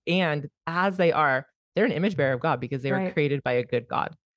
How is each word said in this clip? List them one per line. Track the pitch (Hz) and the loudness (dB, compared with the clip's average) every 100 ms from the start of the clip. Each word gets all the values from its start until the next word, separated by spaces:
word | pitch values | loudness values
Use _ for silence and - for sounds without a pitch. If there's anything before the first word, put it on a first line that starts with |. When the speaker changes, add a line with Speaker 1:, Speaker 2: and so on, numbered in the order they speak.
| - | 0
Speaker 1:
and | 180 170 147 143 - - | 0 0 -2 -6 -10 -6
as | 170 196 185 | 0 0 2
they | 170 | 2
are, | 156 147 131 - _ _ | 4 2 0 -2 _ _
they're | 175 | 0
an | - | 0
image | 139 196 156 | 2 0 0
bearer | 135 | 0
of | 127 | 0
God | 160 123 | 0 -2
because | 127 135 | -4 -4
they | 135 | -2
were | 190 | -2
Speaker 2:
Right. | 185 | -2
Speaker 1:
created | 160 147 139 | 0 0 0
by | 131 | 0
a | 123 | 0
good | 123 120 117 | 0 -4 -2
God | - - - _ | -4 -4 -8 _